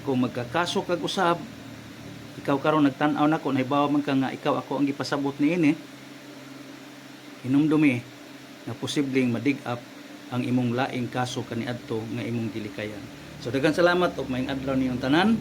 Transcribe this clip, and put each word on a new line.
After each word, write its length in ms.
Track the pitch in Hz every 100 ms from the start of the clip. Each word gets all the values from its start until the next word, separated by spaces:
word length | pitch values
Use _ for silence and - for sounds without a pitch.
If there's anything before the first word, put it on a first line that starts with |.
Kung 240 | - 127 123
magkakaso 560 | 123 120 170 175 196
kag 160 | 180 175
usab, 400 | - - 175 170 - - - - - - - - - -
ikaw 160 | - 139
karon 320 | 156 156 143
nagtan-aw 320 | 135 151 143
nako, 320 | 151 160 156 131
nahibawa 320 | 127 143 143
man 160 | 147
ka 80 | 143
nga 220 | 135 131
ikaw 260 | 135 151 127
ako 240 | 131 135
ang 20 | 143
gipasabot 480 | 135 131 143 139 139
niini, 400 | 147 180 151 160 - - - - - - - - - - - - - - - - 123
hinumdumi 560 | 139 156 151 151 123 - - - - - - -
nga 60 | 117
posibleng 560 | 131 - 139 131 127
ma-dig 320 | 113 123 139
up 160 | - 120 - - - - -
ang 160 | 123
imong 320 | 127 123 123 120
laing 320 | 135 127 120
kaso 400 | 127 123 - 110
kaniadto 560 | 117 117 120 - 113 113 120
nga 40 | 117
imong 260 | 117 113
gilikayan. 480 | 104 107 - 107 101 - - - -
So, 80 | 131
daghang 300 | 135 151 151
salamat 340 | 175 175 175 -
ug 80 | 135
maayong 240 | 127 131
adlaw 240 | 135 131 131
ninyong 240 | 131 123
tanan. 400 | 131 151 202 220